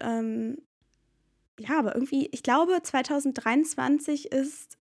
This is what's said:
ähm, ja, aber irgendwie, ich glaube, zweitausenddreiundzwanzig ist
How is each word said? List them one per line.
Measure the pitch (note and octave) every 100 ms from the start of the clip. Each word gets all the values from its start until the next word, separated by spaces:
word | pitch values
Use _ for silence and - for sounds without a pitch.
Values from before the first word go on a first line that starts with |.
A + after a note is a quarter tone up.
ähm, | - A3+ A3+ A3 A3 C#4+ - _ _ _ _ _ _ _ _ -
ja, | A3 D#4
aber | A3 -
irgendwie, | C4 C4+ C4+
ich | -
glaube, | - B3+ E4+ F#4
zweitausenddreiundzwanzig | - C4+ B3+ C#4+ C#4+ C4 A3 B3 D#4 - C4 D4 D4+ D4 C#4+
ist | C4+ C4+ - - -